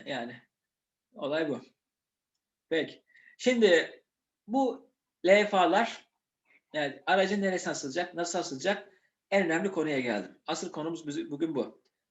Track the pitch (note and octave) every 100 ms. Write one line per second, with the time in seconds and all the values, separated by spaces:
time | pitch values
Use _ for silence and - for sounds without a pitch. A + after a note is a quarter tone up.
0 | - C3 A#2+ B2 _ _ _ _ _ _
1 | _ - C#3 D#3 D#3 A#2+ - _ _ _
2 | _ _ _ _ _ _ _ E3 - -
3 | _ _ _ _ B3 A#3+ G#3 E3 - -
4 | _ _ _ _ - C4 C4 - - _
5 | _ _ F3 G3+ G#3 F#3+ F3 G3 A#3 -
6 | - _ _ _ _ _ _ D3+ C#3+ -
7 | - F#3+ F#3+ G#3 G3 F3 F3 D3 C#3 C#3+
8 | F3 E3 E3+ F3+ - C3 F3+ G3+ - _
9 | _ _ _ G3 E3 E3 G3 E3+ D3+ C3+
10 | B2 G#2 F2+ - - E3 F3+ D#3+ D#3 D#3+
11 | D#3 D#3 E3 C#3+ D#3+ C#3 G#2+ - _ _
12 | _